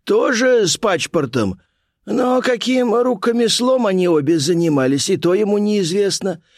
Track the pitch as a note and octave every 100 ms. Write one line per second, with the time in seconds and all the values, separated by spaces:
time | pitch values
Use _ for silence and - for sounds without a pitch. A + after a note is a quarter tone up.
0 | - G#3 D#4+ A#3 B3+ A#3+ F3+ - G#3+ E3+
1 | - E3+ C3 B2 G2+ F#2 _ _ _ _
2 | - A#3 B3+ B3+ B3+ A#3+ A#3+ B3+ A#3+ A3+
3 | B3 G#3+ A#3 A#3 A3+ - B3 C4 G#3+ F#3
4 | F3+ D#3 C3+ E3 C#3 E3+ E3+ C#3+ C3 C#3
5 | - F#3 F3 F#3+ G#3 G#3 G#3 G#3 E3 G3
6 | G3 - F#3+ E3 _